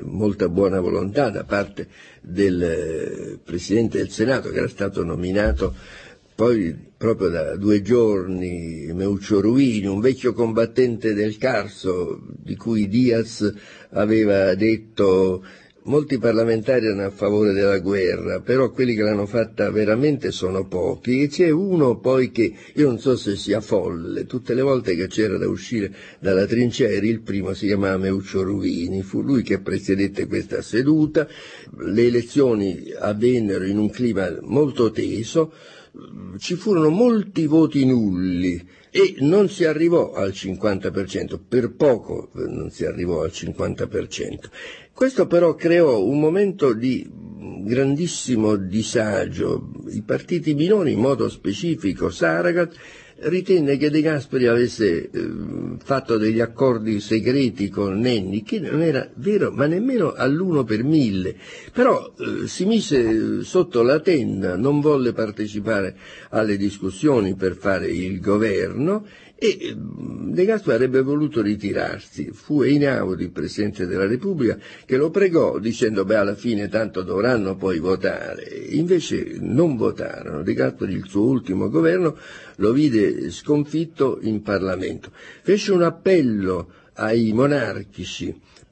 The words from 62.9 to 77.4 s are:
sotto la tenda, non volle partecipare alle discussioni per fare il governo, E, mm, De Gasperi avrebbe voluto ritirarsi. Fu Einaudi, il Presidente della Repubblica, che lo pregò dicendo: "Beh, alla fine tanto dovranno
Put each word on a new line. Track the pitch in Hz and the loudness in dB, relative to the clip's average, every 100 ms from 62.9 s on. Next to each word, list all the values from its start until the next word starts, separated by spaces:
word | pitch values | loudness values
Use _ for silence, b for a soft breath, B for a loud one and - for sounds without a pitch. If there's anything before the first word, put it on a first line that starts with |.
| 139 113 110 107 104 | 2 2 2 0 -4
sotto | 117 185 180 120 | -2 0 0 2
la | 117 156 | 4 4
tenda, | 170 160 107 101 95 90 | 2 2 0 -2 -2 0
non | 131 147 | 0 2
volle | 151 143 120 | 2 2 2
partecipare | 110 110 104 107 104 104 104 92 - B B B | 0 -4 -4 -6 -6 -2 -2 -2 -8 B B B
alle | 113 110 101 | -2 0 0
discussioni | 101 - 95 90 151 127 95 | -2 -4 -8 0 2 4 2
per | 92 92 87 | 0 -2 -2
fare | 104 92 82 | -2 -2 -2
il | 85 92 95 | -4 -4 -4
governo, | 101 104 110 95 92 95 160 208 208 B B - | 0 2 2 0 -2 -2 -2 -2 -6 B B -2
E, | 220 - - - | -2 -2 -6 -10
mm, | - 50 - - 90 | -12 -10 -12 -8 -4
De | 165 196 | 0 2
Gasperi | 220 170 117 | 0 0 2
avrebbe | 131 135 | 2 2
voluto | 135 147 151 117 | 0 0 -2 0
ritirarsi. | 104 101 101 92 82 101 - - - | -2 -2 -2 -4 -4 -8 -12 -10 -10
Fu | - - 151 | -12 -2 2
Einaudi, | 123 147 143 117 95 92 | 4 4 4 2 -2 -4
il | 87 | -6
Presidente | - 78 - 104 104 87 | -6 -6 -4 -4 -4 -4
della | 92 98 | 0 0
Repubblica, | 127 196 170 113 90 B B - | 0 -2 0 0 -2 B B -2
che | 131 | 0
lo | 160 | 2
pregò | 185 196 165 98 69 | 2 2 4 2 2
dicendo: | 110 - 113 104 95 | -4 0 0 2 2
"Beh, | 107 | 2
alla | 98 | 0
fine | 101 120 104 101 | -2 -4 -2 -2
tanto | 110 104 92 | -2 -2 -4
dovranno | 90 92 117 120 | -4 0 2 2